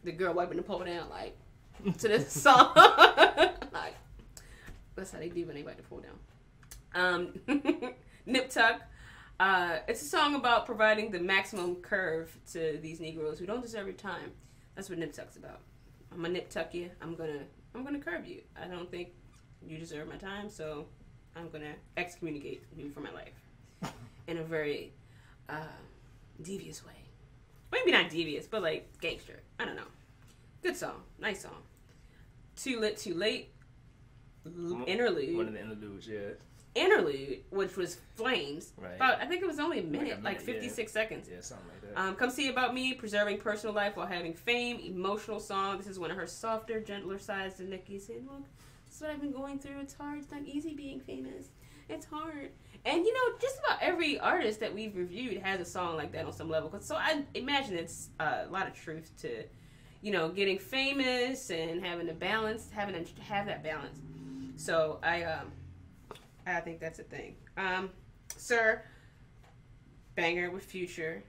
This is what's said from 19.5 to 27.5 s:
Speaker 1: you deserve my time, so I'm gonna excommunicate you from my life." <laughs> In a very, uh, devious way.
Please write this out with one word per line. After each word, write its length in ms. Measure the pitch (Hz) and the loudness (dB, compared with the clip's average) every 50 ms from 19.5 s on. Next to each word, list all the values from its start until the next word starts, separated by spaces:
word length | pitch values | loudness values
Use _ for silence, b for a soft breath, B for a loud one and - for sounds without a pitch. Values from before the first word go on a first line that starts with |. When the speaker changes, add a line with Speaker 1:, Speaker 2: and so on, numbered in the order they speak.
| - - - | -20 -20 -14
Speaker 1:
you 140 | - 160 156 | -12 -10 -10
deserve 300 | 165 165 151 147 160 160 | -10 -10 -10 -10 -10 -10
my 80 | 143 | -12
time, 340 | - 196 190 196 202 202 208 | -12 -10 -10 -8 -8 -10 -10
so 360 | - - 160 156 151 147 160 - - - - - - - - - - | -10 -8 -8 -8 -6 -8 -10 -14 -18 -20 -20 -20 -20 -20 -20 -18 -14
I'm 120 | 160 170 160 | -12 -12 -10
gonna 260 | 156 156 151 147 151 - - - - | -10 -10 -10 -10 -12 -14 -18 -10 -6
excommunicate 680 | 175 175 - - - 175 160 151 143 139 135 135 - - - 151 | -6 -6 -6 -8 -8 -6 -6 -6 -6 -6 -10 -10 -10 -14 -18 -16
you 140 | 160 139 147 | -12 -12 -12
from 140 | 143 147 143 | -10 -10 -12
my 80 | 101 | -10
life." 800 | 85 87 - - - - - - - - - - - - - - - - - - | -12 -12 -14 -16 -18 -20 -20 -20 -20 -20 -20 -20 -12 -10 -10 -10 -8 -12 -18 -20
<laughs> 180 | - - - | -20 -16 -8
In 120 | - 165 165 | -6 -6 -6
a 40 | 160 | -4
very, 480 | 160 165 156 151 147 143 - - - - - B B B B B B B B - - | -2 -2 -2 0 0 -2 -4 -6 -12 -16 -20 B B B B B B B B -12 -10
uh, 140 | 147 156 156 151 - - 127 - - - - - - - - - - - | -8 -8 -8 -10 -14 -18 -20 -20 -20 -20 -20 -20 -20 -20 -20 -20 -18 -16
devious 420 | 156 175 196 180 170 160 156 - - | -10 -8 -8 -8 -8 -12 -14 -16 -16
way. 80 | - - - - - - - - - - - - - | -18 -20 -20 -20 -20 -20 -20 -20 -20 -20 -20 -20 -20